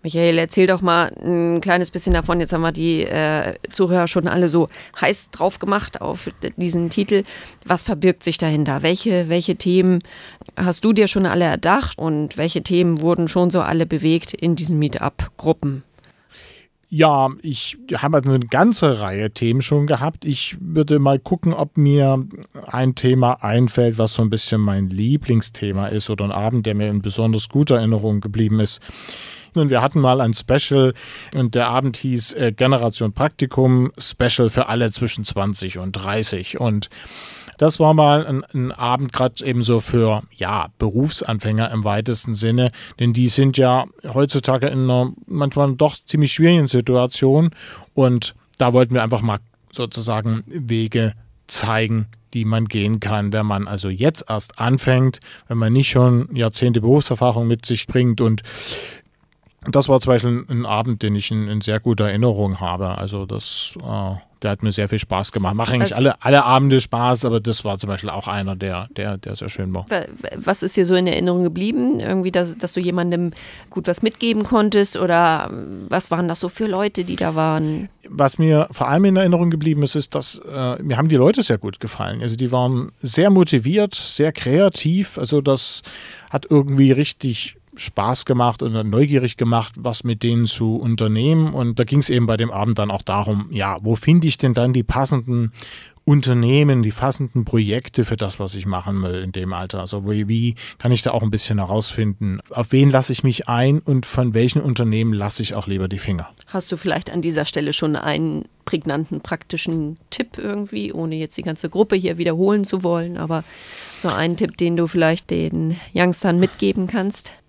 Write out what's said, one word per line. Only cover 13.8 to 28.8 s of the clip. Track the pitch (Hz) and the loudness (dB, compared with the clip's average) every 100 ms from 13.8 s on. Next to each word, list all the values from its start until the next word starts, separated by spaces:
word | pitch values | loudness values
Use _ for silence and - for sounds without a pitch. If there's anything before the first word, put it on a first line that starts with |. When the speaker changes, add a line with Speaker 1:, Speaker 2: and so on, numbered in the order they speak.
| 165 | 0
Speaker 1:
bewegt | 160 156 165 - | 0 2 0 -2
in | - 165 170 | -4 -2 0
diesen | 156 156 | 0 0
Meetup-Gruppen? | 147 - 139 - - - 156 160 147 135 - _ _ _ _ - - - _ _ _ | 0 -2 -6 -4 -10 -4 -2 -2 -2 -6 -14 _ _ _ _ -20 -20 -20 _ _ _
Speaker 2:
Ja, | 156 156 143 131 135 | 2 4 4 2 -2
ich | 160 123 - - - | -10 -8 -10 -12 -8
habe | - 143 156 | -4 2 2
eine | 135 131 | 2 0
ganze | 117 135 208 214 156 113 | 2 2 2 4 2 2
Reihe | 101 95 110 | -2 -2 -4
Themen | - 117 127 | -2 0 0
schon | 131 147 147 | 2 0 2
gehabt. | 135 143 160 | 0 -2 -4
Ich | 151 135 - 180 | -6 -6 -6 -10
würde | 185 160 151 151 | -4 0 2 4
mal | 139 139 | 4 2
gucken, | - 180 170 | 0 -2 0
ob | 160 151 - | 0 -2 2
mir | 143 143 135 135 131 - - 139 - | 4 4 4 2 -2 -12 -18 -18 -8
ein | 123 131 | -2 0
Thema | 127 127 127 123 127 | 2 2 4 4 0
einfällt, | 104 113 123 - 120 113 | 0 2 2 2 0 2
was | 110 | -2
so | - | 2
ein | 110 | 0
bisschen | 110 - 110 | 0 -2 0
mein | 104 98 95 | 0 0 -2
Lieblingsthema | 95 110 147 - 117 - - 101 98 101 | -2 0 0 2 0 0 -6 -4 -2 -2
ist | 107 - | -4 -4
oder | 101 | -2
ein | 101 | -2
Abend, | 95 107 120 | -2 0 0
der | 110 | 0
mir | 104 104 | -2 0
in | 104 | -2
besonders | 104 101 113 110 - | -2 0 0 0 0
guter | 139 147 120 | 0 2 2
Erinnerung | 113 110 110 104 | 4 2 0 -2
geblieben | 104 104 110 110 | -2 -2 2 2
ist. | 104 - | 0 -2